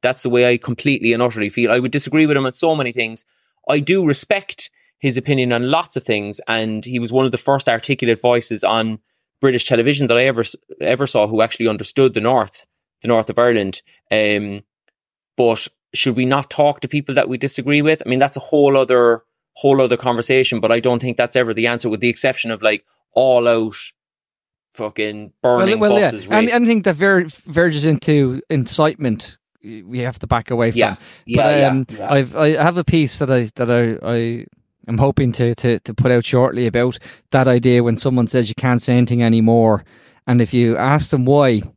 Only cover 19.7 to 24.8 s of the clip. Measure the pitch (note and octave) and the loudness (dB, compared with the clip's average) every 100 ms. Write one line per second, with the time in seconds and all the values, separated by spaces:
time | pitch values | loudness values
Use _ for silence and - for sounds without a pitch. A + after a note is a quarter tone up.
19.7 | C#3 B2+ A#2+ B2+ A#2+ A#2 C3 C3 A#2 A2 | 4 2 0 0 -2 0 2 2 -2 0
20.7 | A#2 B2 B2 B2+ A#2 A#2+ B2+ A#2+ A2 A#2 | 0 0 -2 -4 -2 -2 0 -2 0 -2
21.7 | A#2+ A#2+ G#2+ A#2+ A2+ C3 B2+ - A2 G#2+ | -2 -4 -2 -2 0 -2 -2 -6 -2 -2
22.7 | G#2+ _ _ _ - C3 B2 A#2+ A#2 A2 | -2 _ _ _ 0 2 4 2 0 0
23.7 | G#2 - _ _ _ _ _ _ _ _ | -8 -16 _ _ _ _ _ _ _ _
24.7 | - | -10